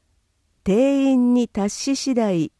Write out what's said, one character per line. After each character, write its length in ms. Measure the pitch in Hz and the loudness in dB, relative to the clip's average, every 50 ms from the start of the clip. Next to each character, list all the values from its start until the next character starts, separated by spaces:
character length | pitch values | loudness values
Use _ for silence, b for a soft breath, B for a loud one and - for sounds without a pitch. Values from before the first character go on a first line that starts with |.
| _ _ _ _ _ _ _ _ _ _ _ _ - | _ _ _ _ _ _ _ _ _ _ _ _ -4
定 380 | 190 190 220 262 277 277 277 269 | 0 2 2 2 2 2 2 2
員 300 | 269 262 247 247 240 247 | 2 2 2 2 2 2
に 160 | 247 233 - | 2 0 -2
達 460 | - 202 196 202 - - - 277 277 | -4 -4 -4 -4 -6 -6 -6 -4 -4
し 20 | |
次 180 | - - 269 262 | -4 -4 -4 -2
第 380 | 240 226 202 185 165 156 - _ _ | 0 0 0 0 -2 -2 -4 _ _